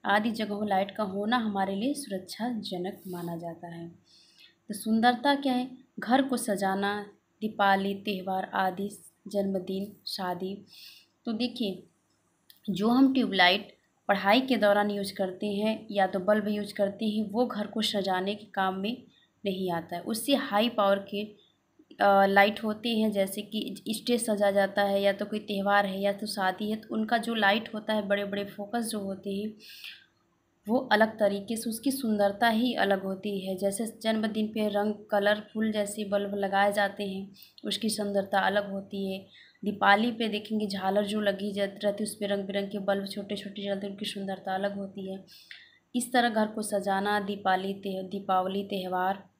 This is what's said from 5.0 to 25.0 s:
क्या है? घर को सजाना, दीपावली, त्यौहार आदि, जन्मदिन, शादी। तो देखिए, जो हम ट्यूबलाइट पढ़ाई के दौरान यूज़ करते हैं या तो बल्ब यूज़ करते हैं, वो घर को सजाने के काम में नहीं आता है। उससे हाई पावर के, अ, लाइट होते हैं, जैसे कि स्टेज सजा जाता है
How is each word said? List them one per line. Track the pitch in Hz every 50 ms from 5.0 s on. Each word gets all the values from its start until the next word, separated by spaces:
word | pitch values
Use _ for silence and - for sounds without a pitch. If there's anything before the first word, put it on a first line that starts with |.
| 226 247 240 220 - 285 285
क्या | 277 277 269 254
है? | 247 254 254 - - - _ _ -
घर | - 202 247 277
को | 269 269 254
सजाना, | 226 - - 202 190 202 190 190 196 202 202 208 208 202 202 - _ _ _ _ _
दीपावली, | 214 214 214 208 202 196 196 196 196 202 202
त्यौहार | 196 196 214 202 185 180 190 190 190 190 - -
आदि, | 202 190 190 180 190 202 202 - - - - _ _ _
जन्मदिन, | 196 208 202 196 196 190 185 180 - 190 196 202 202 - - _
शादी। | - - - 190 180 180 175 190 190 202 - - _ - - - - - - _ _ _ _ _
तो | 240 226
देखिए, | 214 247 240 247 - 233 196 180 - - _ _ _ _ _ _ _ _ _ _ _ _ _ - _ _ -
जो | 185 170 202 226
हम | 240 254 277 262 262
ट्यूबलाइट | 262 226 190 196 185 180 180 185 208 - - - _ _ _ _ _ _
पढ़ाई | - 202 190 196 196 214 254
के | 262 262 254
दौरान | 208 208 202 202 208 208 208
यूज़ | 202 202 196 196 -
करते | - 196 185 185 - 208
हैं | 208 202 196 214 220 220 214 - -
या | 202 202 190
तो | 185 190 190
बल्ब | 180 208 214 214 202
यूज़ | 214 208 208 202 202 -
करते | - 202 196 202 - 220
हैं, | 214 208 220 214 185
वो | 190 233 254
घर | 233 - 208 208
को | 214 - 220
सजाने | 214 - - 202 185 190 185 185 185 196 214
के | 214 -
काम | - - 196 190 190 190
में | 190 190 214 247 - - - _ _ _ _ _ _ -
नहीं | 196 185 185 185 180
आता | 170 165 165 - 175
है। | 175
उससे | - - 220 220 - - 277
हाई | 240 - - 202 208 226 240
पावर | 233 220 202 196 196 202
के, | 196 - - 202 214 214 - _ _ _ _ _ _ _ _ _ - _ - -
अ, | 202 202 196 196 196
लाइट | 196 196 202 196 214 208 - -
होते | 214 214 214 - 240
हैं, | 233 220 220 214
जैसे | 196 196 190 190 196 214
कि | 208 - - 220 - - 196 - - -
स्टेज | 220 - - - 240 233 240
सजा | 233 214 202 208 202
जाता | 196 202 196 196 196 208 202
है | 202 196 202